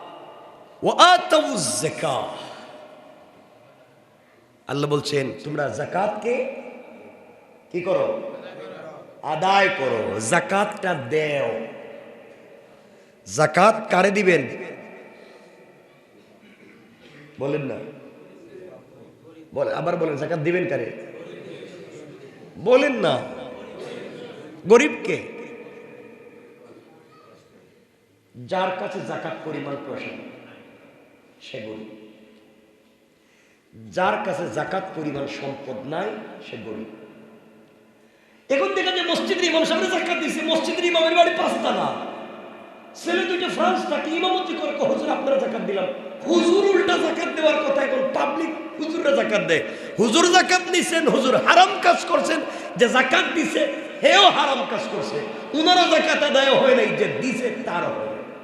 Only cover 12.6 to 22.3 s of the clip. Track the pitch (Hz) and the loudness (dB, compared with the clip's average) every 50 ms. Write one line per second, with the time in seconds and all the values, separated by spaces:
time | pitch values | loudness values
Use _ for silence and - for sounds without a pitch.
12.6 | - - - - - - - - - - _ _ _ - - 147 151 151 - 175 | -20 -20 -20 -20 -20 -20 -20 -20 -20 -20 _ _ _ -8 0 2 2 4 6 6
13.6 | 190 220 220 226 220 - - 180 185 202 190 214 196 185 170 143 127 117 - - | 6 6 6 4 0 0 4 4 4 4 4 4 4 4 4 4 2 -2 -8 -10
14.6 | - - - - - - - - - - - - - - - - - - - - | -12 -12 -12 -14 -16 -18 -20 -20 -20 -20 -20 -20 -20 -20 -20 -20 -20 -20 -20 -20
15.6 | - - - - - _ _ _ _ _ _ - - _ - _ - - - _ | -20 -20 -20 -20 -20 _ _ _ _ _ _ -20 -20 _ -20 _ -20 -20 -20 _
16.6 | - - - - - - - _ - - - - - - - 120 127 143 151 147 | -20 -20 -20 -20 -20 -20 -20 _ -20 -20 -20 -20 -20 -20 -10 -8 -4 -4 -4 -4
17.6 | 139 127 - - - - - - - - - - - - - - - - 127 123 | -4 -6 -8 -10 -12 -14 -16 -18 -20 -20 -20 -20 -20 -20 -20 -20 -20 -20 -20 -20
18.6 | 120 123 127 - - - - 117 113 - - _ - - - - - - - 131 | -18 -18 -20 -20 -20 -20 -20 -20 -20 -20 -20 _ -20 -20 -20 -20 -20 -10 -6 -4
19.6 | 135 110 110 151 156 170 170 170 160 156 147 131 151 147 170 160 143 170 175 180 | -4 -2 -2 -4 -2 -2 -2 -2 -2 -2 -2 -4 -4 -4 -4 -2 0 0 0 0
20.6 | 165 143 143 123 117 - - - - - - - - - - - - - - - | 0 -2 -2 -4 -4 -6 -8 -12 -14 -16 -16 -16 -16 -16 -16 -16 -16 -16 -16 -16
21.6 | - - - - - - - - - - - - - - | -16 -16 -16 -18 -18 -18 -18 -18 -18 -18 -20 -20 -20 -20